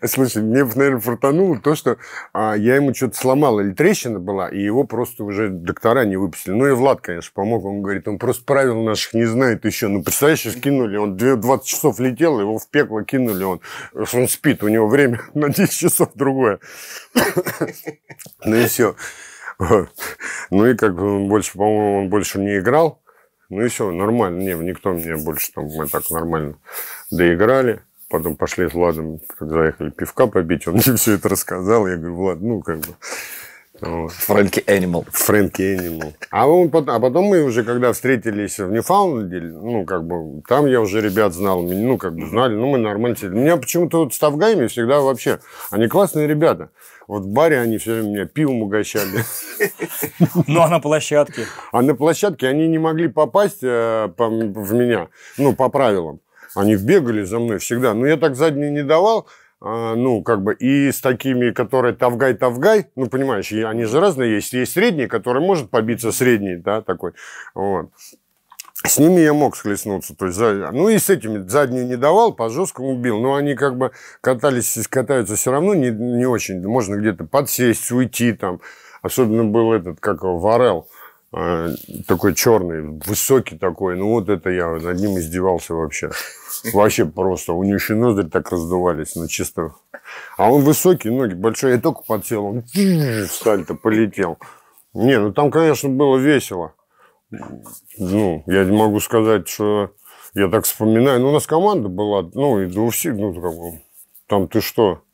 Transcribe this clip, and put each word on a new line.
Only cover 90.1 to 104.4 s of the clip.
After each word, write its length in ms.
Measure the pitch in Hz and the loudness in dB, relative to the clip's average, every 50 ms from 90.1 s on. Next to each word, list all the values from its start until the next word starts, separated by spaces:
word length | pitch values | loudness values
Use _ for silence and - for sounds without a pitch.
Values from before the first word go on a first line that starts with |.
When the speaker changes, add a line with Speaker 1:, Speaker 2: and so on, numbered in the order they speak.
| - - - - - - | -18 -18 -18 -18 -4 2
Speaker 1:
А 120 | 95 107 | 4 4
он 120 | 127 147 139 | 6 6 6
высокий, 480 | 143 151 - - 185 185 143 - 110 | 6 4 4 4 4 4 4 2 -2
ноги 240 | 117 131 135 113 90 | 0 0 0 -2 -2
большие. 400 | 87 95 113 110 - - 135 123 | 0 0 0 0 2 2 2 2
Я 60 | 120 | 4
только 220 | - 165 151 - - | 2 0 -2 -2 -4
подсел, 400 | - 113 104 92 - 117 107 101 | -4 -4 -4 -2 -4 -4 -4 -2
он 160 | 101 101 123 117 | -4 -4 -6 -8
в 640 | - - 180 202 190 185 160 151 135 117 110 101 90 | -6 -2 0 2 2 4 2 2 0 -2 -2 -4 -4
сальто 440 | - - - 113 107 98 87 - 87 | -6 -2 0 2 2 2 0 -4 -8
полетел. 640 | - - 117 107 107 113 104 - - 95 85 80 - - - - - _ _ _ _ _ _ _ | -2 0 0 2 2 2 0 0 -2 -4 -4 -4 -8 -14 -20 -20 -20 _ _ _ _ _ _ _
Не, 240 | 101 101 127 139 113 | 0 2 4 4 4
ну, 140 | 104 104 98 | 2 0 0
там, 180 | - 147 147 | 2 0 2
конечно, 400 | 120 156 165 160 147 - - 139 | 4 4 4 4 2 2 0 -2
было 260 | 131 131 147 139 131 | 0 2 2 4 4
весело. 560 | 131 131 147 151 131 - - - 90 85 80 _ _ _ _ _ _ _ _ _ _ _ _ - - - - - 60 - - - - _ _ - - | 4 4 4 2 2 2 -2 -8 -8 -8 -10 _ _ _ _ _ _ _ _ _ _ _ _ -16 -16 -16 -16 -18 -18 -18 -20 -20 -20 _ _ -10 -8
Ну, 440 | 95 90 95 104 110 95 82 78 76 | -4 -2 0 2 2 0 0 -4 -4
я 180 | - 90 95 98 | 0 2 2 4
не 120 | 92 101 | 4 4
могу 220 | 107 110 107 104 104 | 4 4 4 2 0
сказать, 460 | - - - 113 110 110 110 104 80 - | -2 0 0 2 4 4 2 2 0 -4
что 420 | - - 107 104 104 104 101 98 _ _ _ - - - - - _ | -6 -2 0 0 0 0 -2 -4 _ _ _ -20 -20 -20 -20 -12 _
я 140 | - 101 92 | 0 0 2
так 160 | 82 110 95 | 2 2 0
вспоминаю. 560 | - - - 110 110 110 113 123 139 135 123 | 0 -4 0 2 2 4 4 4 4 4 2
Ну, 80 | 123 135 | 2 2
у 40 | 147 | 2
нас 140 | 151 - | 0 0
команда 420 | - 156 160 185 208 208 180 113 101 | 0 0 2 2 2 2 0 -2 -4
была, 340 | 90 87 104 107 104 98 90 82 90 | -4 -4 -2 0 0 -2 -2 -2 -4
ну, 260 | 120 139 147 123 101 | -2 0 0 2 0
и 140 | 95 90 90 101 | 0 -2 -2 -2
у 100 | 110 120 | -2 -2
всех, 280 | 110 - - - 120 | -2 -2 -4 -4 -4
ну, 180 | 101 101 104 87 | -2 -4 -4 -4
как 200 | 85 85 90 82 | -4 -6 -6 -8
бы, 280 | 85 85 85 85 80 - _ _ - - _ _ - _ _ | -6 -10 -12 -12 -14 -20 _ _ -20 -20 _ _ -20 _ _
там 200 | 104 101 | 0 0